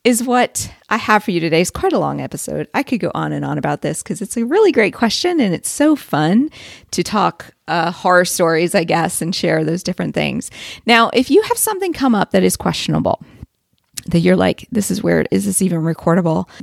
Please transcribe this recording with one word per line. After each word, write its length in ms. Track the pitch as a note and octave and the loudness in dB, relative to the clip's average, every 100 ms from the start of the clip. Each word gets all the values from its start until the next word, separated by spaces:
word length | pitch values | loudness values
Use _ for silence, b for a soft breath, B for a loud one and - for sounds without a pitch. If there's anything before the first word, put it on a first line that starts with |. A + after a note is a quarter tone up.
is 200 | - A#3 | 0 2
what 480 | B3 B3 B3 - - - _ | 2 0 0 -2 -10 -14 _
I 80 | A3 | -6
have 260 | - G#3+ | 2 2
for 80 | G3+ | 2
you 80 | F3 | -2
today. 220 | E3 D#3+ | 2 2
It's 80 | F3 | 2
quite 240 | - F#4+ | 0 0
a 60 | C#4 | 0
long 220 | D3 C#3+ | -2 -4
episode. 460 | C3+ F#3 - D3 D3+ | -6 -8 -6 -6 -4
I 80 | - | -4
could 180 | C#4 A3+ | -2 -2
go 120 | E3+ | -2
on 180 | - D#3 | -2 -4
and 140 | D3 C#3+ | -4 -4
on 120 | D3 | -2
about 220 | D3 D3 | -2 -2
this 200 | D3+ D#3 | -4 -6
'cause 200 | - E3 | -8 -8
it's 140 | G3 - | -6 -4
a 100 | A#3 | 0
really 260 | F4+ G#4 | 0 2
great 220 | B3+ G3+ | 2 0
question, 460 | - A3+ - F4+ E4+ | 0 -2 0 0 2
and 140 | G#3+ | 0
it's 160 | E3 - | 0 -4
so 260 | - D4 D4 | 0 2 2
fun 540 | - E3 D#3 G#3 D4+ B B B _ | 0 0 2 2 2 B B B _
to 120 | - | -6
talk, 500 | F3 G#3 E3+ - - _ - | -2 0 0 -2 -18 _ -4
uh, 240 | E3 E3 | -2 -2
horror 340 | F3 F#3 F3+ F3+ | -2 4 4 4
stories, 480 | - E3 D#3+ E3+ | 2 2 2 2
I 100 | G3 | 0
guess, 380 | F3 E3 E3 - | 0 0 0 -2
and 120 | E3 | -4
share 300 | - F3 D#3+ | -2 0 0
those 200 | D#3 E3+ | 0 -2
different 320 | - F#3 E3 - | -4 -6 -4 -2
things. 340 | D3 C#3+ - B B B - | -2 -4 -8 B B B 2
Now, 240 | A#3 A3+ | 4 4
if 160 | - C4 | 2 4
you 140 | D#4+ | 2
have 140 | A4 A#4 | 2 -2
something 360 | - G4+ F#4+ | -2 -2 -4
come 220 | D#4 C4+ G#3 | 0 2 2
up 160 | - | 2
that 120 | G3 | 2
is 140 | F#3 - | 2 0
questionable, 640 | F3+ E3 - D#3 - - B B - _ _ _ _ - - | -4 -4 -2 0 0 -2 B B -20 _ _ _ _ -14 -2
that 140 | E3+ | 2
you're 140 | F3 F#3 | 4 4
like, 320 | F#3 - - | 2 0 -4
"This 180 | G#3 G3+ | -4 -2
is 140 | G3 | -2
weird. 240 | F3 E3+ - | 0 0 0
Is 160 | F#3+ G3+ | -2 0
this 160 | F#3+ | -2
even 200 | F#3 E3+ | 0 0
recordable?" 680 | D#3+ D#3 - E3 E3+ E3 F#3+ B | -2 -2 2 2 2 -2 -4 B